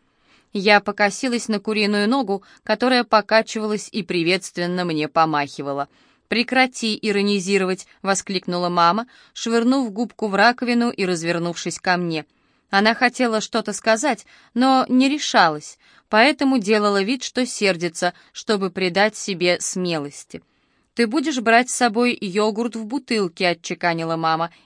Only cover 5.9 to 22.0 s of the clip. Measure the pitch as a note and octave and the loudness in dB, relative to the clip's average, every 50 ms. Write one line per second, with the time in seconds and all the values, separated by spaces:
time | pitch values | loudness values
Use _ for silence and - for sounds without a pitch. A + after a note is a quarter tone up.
5.9 | _ _ _ _ _ _ _ - G3+ A#3 A#3 - B3+ C4 C4 B3+ - - A#3+ A3 | _ _ _ _ _ _ _ -4 -2 -2 -2 0 2 2 2 2 0 -4 -4 -4
6.9 | G#3+ - - G#3+ G3+ G3+ G3+ G3+ G3+ G3 F3 F#3+ G3+ F#3+ F#3 F#3 F#3 F#3 - _ | -4 -2 -2 -2 0 0 2 2 0 0 0 0 0 0 2 0 -4 -6 -8 _
7.9 | _ _ - G3 F#3+ F#3 - - F#3+ F3+ - F#3 F3 F3 F3+ F3 F3 F3 E3+ E3+ | _ _ -2 -2 -2 -2 -2 -6 -6 -6 -4 -4 -4 -2 -2 0 2 4 4 4
8.9 | F#3+ A3+ B3 - - - - _ - - - A#3 A#3 A#3 A#3 B3 C4 C#4 B3+ G#3+ | 4 2 -2 -8 -14 -20 -20 _ -14 -8 -4 0 0 2 2 2 2 2 0 -2
9.9 | F#3+ A3 B3 - - - A3 G3+ F#3+ G3 G#3+ A#3+ B3 - - A#3+ A#3+ A#3+ A#3+ A#3+ | -4 -4 -6 -6 -4 -6 -4 -2 2 4 4 4 2 2 -2 0 0 0 0 0
10.9 | - - G3 F#3 F3+ D#3+ E3 E3+ E3+ E3+ E3+ E3+ E3 - - F3 - - - F#3 | -2 -2 -2 -2 -2 -2 -2 -2 -2 -2 -2 -4 -6 -6 -8 -8 -8 -6 -2 -2
11.9 | F3+ F3 F3 E3+ D#3+ D3+ D3 _ _ _ _ _ _ _ _ - G3 G3 G#3 A3 | 0 0 -2 -4 -4 -6 -8 _ _ _ _ _ _ _ _ -2 0 2 2 2
12.9 | A3+ - B3+ B3 B3 - B3+ A#3 A3 G#3+ - - - A3+ G#3+ G#3+ F#3+ - - A3+ | 2 2 0 -2 0 0 -2 0 0 -2 -4 -2 -4 -4 -4 -4 -8 -4 0 0
13.9 | A3 G#3 C#4+ C#4+ A3+ - - _ - - _ _ - A#3 B3+ C4+ C4 C4 - - | 0 2 2 -2 -2 -4 -6 _ -20 -20 _ _ -2 2 4 4 4 4 2 2
14.9 | B3+ B3+ C4+ C4+ D4 C#4+ - - - A3 F3+ D#3+ D3+ D3+ - - - _ _ _ | 4 4 4 4 2 -2 -2 0 4 4 4 4 4 -2 -10 -14 -20 _ _ _
15.9 | _ _ _ - G#3+ G#3+ A#3+ D4 D4+ - C#4+ C4 C4+ B3 F3+ G3+ A3 G#3 G#3 G#3 | _ _ _ 0 4 4 4 4 4 2 2 2 2 2 2 2 2 2 2 2
16.9 | G3+ G3 F#3+ G#3+ C#4 B3+ - - - B3+ B3+ B3 - - G#3 F#3+ F3+ D#3+ F3 E3 | 2 2 0 0 -2 -4 -6 -6 -4 -4 -4 -4 -2 0 0 0 0 0 -4 -6
17.9 | - - F3+ F3 - - _ _ - - - - G#3+ G3 G3 F3+ - F#3+ F#3 F3+ | -4 -2 -4 -4 -4 -6 _ _ -20 -10 -4 -2 -2 -2 -2 -4 -4 -2 -4 -2
18.9 | E3 G3 G#3 G#3+ - - - G#3 F#3 D#3+ F3 F3+ E3+ - - - - F#3 F3+ F3 | 2 2 2 2 0 -4 -8 -6 -4 -2 0 0 0 0 -2 -6 -4 -4 -4 -2
19.9 | E3 D3+ C#3+ C#3+ - - - _ - - _ _ _ _ _ _ _ _ _ _ | -4 -4 -6 -8 -12 -16 -20 _ -20 -20 _ _ _ _ _ _ _ _ _ _
20.9 | - - A#3 G#3 B3 D#4+ C4 D#4+ B3+ B3+ G#3 A#3 A3+ A#3+ B3 - - - B3 A#3 | -2 -2 0 0 0 -2 -2 -2 -2 -2 2 4 4 4 4 2 -2 0 0 0
21.9 | G3 A#3+ | 2 2